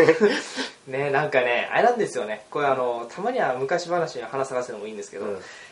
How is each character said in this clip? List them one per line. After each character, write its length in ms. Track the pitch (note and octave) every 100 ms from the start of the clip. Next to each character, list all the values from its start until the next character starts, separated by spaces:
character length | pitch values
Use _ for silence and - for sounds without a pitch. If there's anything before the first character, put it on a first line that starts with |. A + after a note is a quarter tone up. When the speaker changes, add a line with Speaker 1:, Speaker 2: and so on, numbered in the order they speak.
| D#3 D#3+ G#3
Speaker 1:
<laughs> 600 | D4+ - - - - C3+
Speaker 2:
ね、 220 | C3+ C#3+
な 160 | C#3 D3
ん 40 |
か 120 | C#3
ね、 260 | B2 A#2+ G2
あ 40 | B2+
れ 60 |
な 60 | A#3
ん 80 | A#3
で 80 | E3+
す 100 | B2+
よ 60 |
ね。 220 | G#2+ G#2+ -
こ 100 | D3+
れ、 40 | C#3+
あ 80 |
の、 340 | C3 B2 A#2+ A#2
た 80 | -
ま 80 | G#3+
に 80 | C4
は 160 | D3+
昔 340 | B2+ C3+ F3 E3+
話 280 | F3 D#3+ B2
に 60 |
花 220 | A2+ C3+
咲 140 | C3+ B2+
か 60 |
せ 60 | B2
る 40 |
の 60 | G#2+
も 60 | G#2+
い 20 |
い 20 |
ん 20 | G#2+
で 60 |
す 60 | G2+
け 60 | G2
ど、 80 | G#2+
Speaker 1:
う 20 |
ん。 80 | G2 - - -